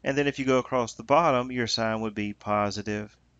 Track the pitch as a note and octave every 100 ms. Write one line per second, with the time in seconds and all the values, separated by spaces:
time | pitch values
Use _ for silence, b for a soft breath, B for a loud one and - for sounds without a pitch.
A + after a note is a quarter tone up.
0 | C#3 C#3 C#3+ C3+ C3 B2+ A#2+ B2+ A2+ -
1 | A#2 D3 E3+ B2+ B2+ B2+ A2+ - A2+ A2
2 | A2 G#2 G#2 G2+ G#2+ G#2 G#2 G2+ G#2 G#2
3 | G#2 _ _